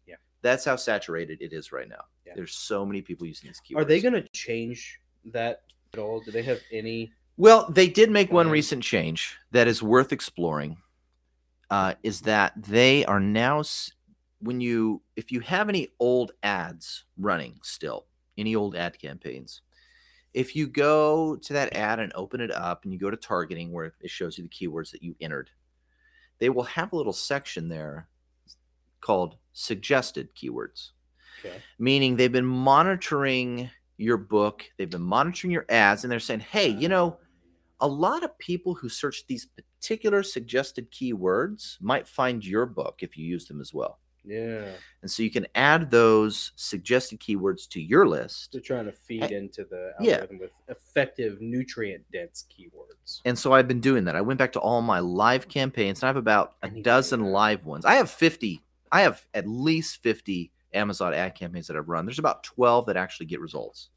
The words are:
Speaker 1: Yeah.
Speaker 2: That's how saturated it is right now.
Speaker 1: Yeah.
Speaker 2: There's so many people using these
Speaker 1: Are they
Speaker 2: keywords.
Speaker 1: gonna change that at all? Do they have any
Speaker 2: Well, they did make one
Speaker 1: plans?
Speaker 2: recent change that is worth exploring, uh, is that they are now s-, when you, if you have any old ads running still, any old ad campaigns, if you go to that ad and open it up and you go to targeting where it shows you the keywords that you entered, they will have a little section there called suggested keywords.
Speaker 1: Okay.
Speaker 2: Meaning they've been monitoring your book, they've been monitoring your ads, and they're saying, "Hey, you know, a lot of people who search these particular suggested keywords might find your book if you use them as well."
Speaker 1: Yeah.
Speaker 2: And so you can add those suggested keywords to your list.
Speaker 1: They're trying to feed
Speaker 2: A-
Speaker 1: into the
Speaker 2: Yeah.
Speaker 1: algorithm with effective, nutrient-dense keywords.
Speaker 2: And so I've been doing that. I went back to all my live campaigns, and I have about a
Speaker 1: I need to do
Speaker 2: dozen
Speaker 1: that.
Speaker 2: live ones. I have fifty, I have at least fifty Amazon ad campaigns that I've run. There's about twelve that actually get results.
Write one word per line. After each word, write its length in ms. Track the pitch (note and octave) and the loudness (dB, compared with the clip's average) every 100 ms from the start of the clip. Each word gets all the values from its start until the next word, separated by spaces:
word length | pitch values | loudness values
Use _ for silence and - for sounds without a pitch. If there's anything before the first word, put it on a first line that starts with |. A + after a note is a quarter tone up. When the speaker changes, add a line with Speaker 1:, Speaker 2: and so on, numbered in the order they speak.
| _ | _
Speaker 1:
Yeah. 100 | E2+ _ _ | -20 _ _
Speaker 2:
That's 220 | A#2+ C3 | 0 0
how 120 | - B2+ | 0 -2
saturated 640 | - G#2 - E2 D#2+ D#2+ | 0 -2 -2 -8 -8 -10
it 100 | E2 | -12
is 200 | D#2+ - | -12 -12
right 160 | C2 A1 | -12 -12
now. 140 | G#1 - _ - | -16 -20 _ -18
Speaker 1:
Yeah. 80 | - | -14
Speaker 2:
There's 180 | E2+ - | -12 -10
so 300 | - G2+ G2+ | -6 -4 -4
many 160 | G2 | -6
people 240 | - E2+ E2+ | -10 -12 -12
using 220 | D#2 - | -14 -20
these 120 | - - D3 | -20 -8 -2
Speaker 1:
Are 80 | |
they 160 | D3 E3+ | 2 4
Speaker 2:
keywords. 40 | |
Speaker 1:
gonna 240 | B3 A3+ - | 4 0 -4
change 720 | - - A#2 A#2 A#2+ - - _ _ A2+ | -10 -8 -6 -6 -10 -14 -20 _ _ -12
that 380 | A#2 A#2 - _ _ _ | -6 -6 -6 _ _ _
at 60 | A2 | -10
all? 220 | G#2+ A2+ | -8 -8
Do 100 | A2+ | -6
they 120 | A2 | -6
have 160 | C3 A2+ - | -2 -4 -6
any 400 | A2 A2+ A2+ A2+ _ _ - | -8 -6 -6 -8 _ _ 6
Speaker 2:
Well, 320 | G#3 A3+ - | 10 10 8
they 160 | E3 F3+ | 4 6
did 200 | G3+ A3 | 8 6
make 200 | G#3 F#3 | 6 4
one 140 | F3 E3 | 6 6
Speaker 1:
plans? 80 | |
Speaker 2:
recent 300 | D3+ - C3+ | 4 2 -2
change 540 | - G2+ D#2+ D#2+ - - _ | 0 0 0 -4 -8 -12 _
that 160 | A#2+ A#2 | 4 6
is 140 | A2+ | 4
worth 300 | G#2+ B2+ C3+ | 6 6 6
exploring, 640 | C3+ - - E2+ D2+ D2+ E2 _ _ _ _ _ _ _ _ - | 0 -6 -4 -2 -2 -6 -10 _ _ _ _ _ _ _ _ -2
uh, 240 | G2 F#2+ - | 0 0 -2
is 180 | G#2+ F#2+ | -6 -4
that 320 | A2 G#2+ F#2+ G#2+ | 0 2 2 0
they 480 | G2+ A2 C3 C#3 - | 0 6 6 6 4
are 140 | G2+ | 2
now 420 | G2 G#2+ B2 D3+ | 2 2 2 0
s-, 300 | D3+ - - - _ _ _ _ | -2 -6 -8 -14 _ _ _ _
when 220 | A2 B2 | -8 -4
you, 400 | A#2+ A#2 A2 G#2 _ - | -2 0 0 -2 _ -14
if 160 | - | -8
you 80 | B2+ | -8
have 280 | A#2 F#3 G#3 | -2 -2 0
any 200 | F#3+ - - | -2 -4 -2
old 340 | B2 B2 A2+ - | 2 2 0 -4
ads 640 | G#2 F#2+ E2+ E2 - - - - | -2 -2 -4 -10 -14 -14 -14 -6
running 420 | G2+ E2+ B1 - | -2 -2 -4 -12
still, 420 | - - D2+ G#1 - _ _ - | -12 -10 -8 -10 -14 _ _ -8
any 180 | G#2+ A2 | -2 -2
old 200 | G#2 F2+ | -2 -4
ad 240 | E2+ - | -8 -8
campaigns, 600 | D2 - C#2+ C2 C2 - _ _ _ _ _ _ _ | -16 -14 -12 -14 -16 -20 _ _ _ _ _ _ _
if 220 | B2+ B2+ D#3 | -6 -4 -4
you 120 | C#3+ | -4
go 680 | C#3+ C#3+ D3+ D3+ D#3+ D#3+ D3+ | 0 4 4 4 2 0 -4
to 160 | - | -6
that 200 | C#3+ C3+ | -4 -2
ad 260 | - G#2+ A2+ | -2 -2 -2
and 120 | G#2 - | -4 -8
open 260 | G2 A#2+ | -8 -6
it 100 | A2+ | -6
up 320 | - F2 F2 | -6 -6 -6
and 80 | G2 | -8
you 60 | F#2 | -6
go 100 | G2 | -6
to 60 | - | -6
targeting 540 | - F#2 E2 E2+ E2+ | -4 -4 -4 -8 -10
where 220 | E2+ D#2+ - | -10 -10 -12
it 80 | E2+ | -14
shows 260 | - F2 E2+ | -8 -8 -10
you 60 | |
the 60 | E2+ | -16
keywords 420 | - F2 D#2+ D#2+ | -10 -8 -8 -10
that 100 | - | -12
you 120 | E2+ - | -14 -12
entered, 280 | D#2+ C#2+ - _ _ _ _ _ _ _ _ - | -10 -10 -12 _ _ _ _ _ _ _ _ -2
they 100 | A#2+ | 0
will 140 | B2 | 0
have 280 | A#2+ E3 F#3+ | -2 -4 -4
a 40 | E3 | -4
little 180 | A#2 | -4
section 560 | - - C#3 - - E2 | -4 -4 -6 -6 -10 -8
there 400 | D#2+ D2+ E2 - _ _ _ _ _ _ _ _ _ | -8 -10 -14 -18 _ _ _ _ _ _ _ _ _
called 360 | - F#2+ E2+ - _ | -2 0 -2 -8 _
suggested 800 | - - G2 - C3+ - - - - | -10 -8 -6 -2 0 -2 -8 -12 -12
keywords. 560 | C2 A#1+ G#1+ - - _ _ _ _ - | -12 -10 -12 -14 -20 _ _ _ _ -18
Speaker 1:
Okay. 220 | G2 F2+ - - | -16 -16 -16 -2
Speaker 2:
Meaning 380 | B2 C#3 C3 A#2+ | 2 4 4 4
they've 160 | B2+ | 4
been 140 | B2+ B2+ | 4 0
monitoring 1200 | B2+ C3+ C#3+ F3+ F#3 - D3 C3+ B2+ B2 A#2+ B2 - _ - | 2 6 6 6 0 -2 -2 0 -2 -2 -6 -10 -16 _ -6
your 200 | A2+ A2+ | 0 0
book, 460 | G2+ G#2 G#2 - - - | 2 2 2 -2 -12 -10
they've 120 | F2+ | -8
been 120 | F2 | -6
monitoring 500 | F2 A2+ D#3 F3 F3+ | 0 2 2 -2 -4
your 140 | E3+ - | -2 2
ads, 340 | A#2 G2+ G#2 | 6 6 6
and 80 | B2 | 0
they're 80 | A#2 | -4
saying, 200 | - A2+ | -4 -6
"Hey, 300 | - G#3 E3+ | -4 0 2
you 200 | G#2+ E3+ | 2 2
know, 280 | F#3 F3 E3 _ _ _ _ _ - | 2 2 -2 _ _ _ _ _ -2
a 80 | C#3+ | -2
lot 360 | C#3 F#3 D#4 | 0 0 0
of 140 | F4 - | -4 -8
people 340 | - F3 F3+ | -6 -4 -4
who 160 | E3+ A#2+ | -6 -8
search 380 | - C#3+ - - | -6 -8 -8 -10
these 180 | B2 - | -10 -12
particular 800 | - - _ - A3 G#3+ G3+ | -20 -20 _ -6 -2 0 0
suggested 640 | G3 B2+ A#2 B2+ C#3 - A#2 | 0 -6 -4 -2 -2 -6 -12
keywords 880 | - B2+ G#2 F#2 G2 F3+ G#3+ - - | -8 -6 -2 0 0 0 -6 -14 -6
might 260 | G2+ C#3 - | -2 0 -2
find 360 | - B2+ A#2+ F#2 | -2 -2 -2 -2
your 200 | G#2+ B2 | -2 -2
book 380 | F2+ - - | -4 -8 -8
if 140 | F2 D#2 | -12 -10
you 80 | E2 | -8
use 200 | F2 - | -8 -8
them 160 | D2 | -14
as 120 | C#2 | -10
well." 260 | D2 A#1 - _ _ G2+ | -6 -8 -8 _ _ -12
Speaker 1:
Yeah. 460 | G#2+ A2+ A2 G2+ F#2 - _ | -10 -8 -8 -12 -16 -20 _
Speaker 2:
And 100 | G2 | -8
so 100 | - | -4
you 80 | A2 | -2
can 160 | - - | -2 -4
add 380 | - C#3+ D#3+ D3 | 2 4 4 6
those 640 | A#2 A2+ A2 G#2+ - - - | 6 8 8 4 0 -8 -10
suggested 640 | - G2 F2+ B2 - A2 | -8 -6 0 0 0 -8
keywords 480 | - G2+ F#2+ F#2 - | -6 -2 -2 -2 -8
to 120 | F#2 | -10
your 260 | D#2+ C#3 D#3 | 0 4 4
list. 460 | D2 - - - | 2 -4 -12 -12
Speaker 1:
They're 80 | C3 | -12
trying 240 | - B2 G#2+ | -8 -8 -8
to 80 | |
feed 300 | - - A2+ | -12 -12 -6
Speaker 2:
A- 120 | - G2+ | -6 -6
Speaker 1:
into 300 | G2 - G2 | -10 -14 -14
the 280 | F2+ F2+ - | -12 -12 -2
Speaker 2:
Yeah. 120 | A3+ | 0
Speaker 1:
algorithm 260 | - F#2+ F#2+ | 0 -2 -14
with 120 | F#2 _ - | -18 _ -20
effective, 720 | B2 - D3 C3+ - A2+ G2+ | -20 -6 -2 -2 -4 -6 -6
nutrient-dense 1040 | A2+ B2+ C3 A#2+ G#2 F2+ - F#2+ F3 - - | -6 -6 -6 -8 -8 -10 -12 -12 -12 -14 -20
keywords. 720 | - - - - _ - - B2 | -20 -20 -20 -20 _ -18 -8 -4
Speaker 2:
And 120 | A#2+ | -2
so 140 | C3+ | 6
I've 160 | C3 B2+ | 6 6
been 140 | B2 | 2
doing 240 | B2+ B2+ F2+ | 2 2 2
that. 100 | D#2 | -2
I 60 | |
went 160 | A2 C3+ | -2 0
back 160 | B2+ | -2
to 80 | - | 0
all 200 | G#2+ A#2+ | 0 2
my 180 | A#2 F#2 | 2 0
live 500 | F2+ F2+ A2+ B2+ - | 0 2 2 2 -2
campaigns, 500 | C#3+ C3 A#2+ G2 G2 | -4 -2 -2 -2 -2
and 40 | C3 | -2
I 20 | |
have 80 | C3+ | 0
about 400 | A2 G#2 - _ | 4 4 2 _
a 40 | F#2 | -12
Speaker 1:
I 20 | |
need 60 | A2 | -2
to 40 | |
do 40 | |
Speaker 2:
dozen 360 | A#2 B2 B2+ B2 | 4 4 4 0
Speaker 1:
that. 60 | G2+ | 0
Speaker 2:
live 340 | G2 G#2+ G2+ D#2 | 4 2 2 -6
ones. 180 | D2+ | 0
I 120 | - B3+ | 4 4
have 140 | F3+ | 4
fifty, 540 | - E3 D#3+ G#2+ D#2 _ _ - | 2 2 2 -4 -6 _ _ 0
I 80 | F3 | 4
have 260 | F3 - - | 4 2 -6
at 120 | G#2+ G#2 | -8 -6
least 560 | A#2 D3+ D#3+ D#3+ - | -2 0 0 -2 -4
fifty 500 | A#2 A2 - F#2 E2 _ _ | -2 -2 -4 -6 -8 _ _
Amazon 400 | F#2+ G#2 F#2+ F2+ | -4 -2 -2 -2
ad 220 | D#2 F#2 - | -2 -4 -6
campaigns 320 | F2 F2 D#2+ | -12 -10 -10
that 80 | D2+ | -8
I've 140 | D#2 | -4
run. 160 | E2 F#2+ | -4 -4
There's 120 | C3 | -2
about 280 | D3+ - - | -2 -2 -6
twelve 400 | - A#2+ A#2+ A#2 | 2 4 4 2
that 100 | F#2 | -2
actually 300 | F#2 - D#3+ | -4 -8 -10
get 160 | C2 | -10
results. 480 | D#2+ C2 G#1 - - | -10 -10 -12 -14 -20